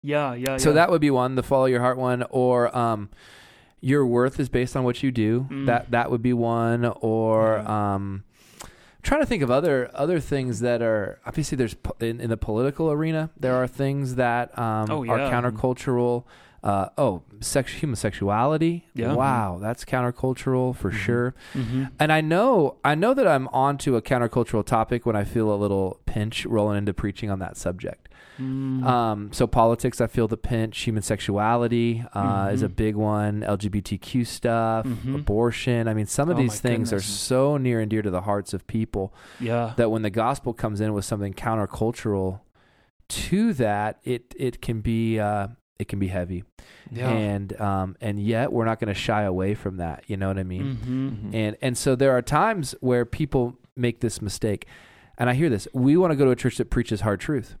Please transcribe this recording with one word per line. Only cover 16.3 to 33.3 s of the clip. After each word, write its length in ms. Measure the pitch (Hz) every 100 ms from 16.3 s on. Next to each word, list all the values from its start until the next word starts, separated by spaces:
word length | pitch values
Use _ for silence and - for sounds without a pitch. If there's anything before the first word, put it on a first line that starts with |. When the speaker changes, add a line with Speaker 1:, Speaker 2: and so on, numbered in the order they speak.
| - - -
Speaker 2:
Uh, 260 | - 98 95 -
oh, 240 | 135 87 - 104
sex-, 340 | 113 143 131
human 220 | - 156 117
sexuality. 880 | 110 - 98 104 131 156 165 170 _
Speaker 1:
Yeah. 200 | - 117 135
Speaker 2:
Wow, 420 | 135 123 101 90
that's 240 | 104 120
countercultural 920 | - 131 123 123 127 127 - 127 127 123
for 140 | 98
Speaker 3:
Mm-hmm. 60 | 107
Speaker 2:
sure. 340 | 98 120 123 - - 139
Speaker 1:
Mm-hmm. 300 | 117 127 135 -
Speaker 2:
And 140 | 151
I 80 | 156
know, 560 | 156 170 247 226 143 - 139
I 80 |
know 220 | 151 214 269
that 100 | 208
I'm 220 | 139 131
onto 480 | 131 135 139 - 120
a 60 |
countercultural 600 | - 127 117 127 117 110
topic 400 | 101 117 110 120 120
when 80 | 107
I 80 |
feel 280 | 101 117 107
a 60 | 101
little 420 | 101 98 95 - -
pinch 400 | - 107 - -
rolling 320 | 113 104 101
into 160 | 104
preaching 380 | 95 104 98 107
on 80 | 95
that 180 | 92 -
subject. 520 | - 90 87 - - - - -
Speaker 1:
Mm. 440 | 131 131 135 131 127
Speaker 2:
Um, 440 | 123 117 104 104
so 120 | - 117
politics, 520 | 127 113 117 131 -
I 60 | 113
feel 200 | - 113
the 100 | 110
pinch. 400 | - 117 110 -
Human 200 | - 110
sexuality, 1000 | - 107 - 101 107 120 120 117 117 117 117
uh, 360 | 101 98 98 98
is 80 | 104
a 60 | 101
Speaker 1:
Mm-hmm. 60 | 92
Speaker 2:
big 200 | 110 104
one. 480 | 107 107 104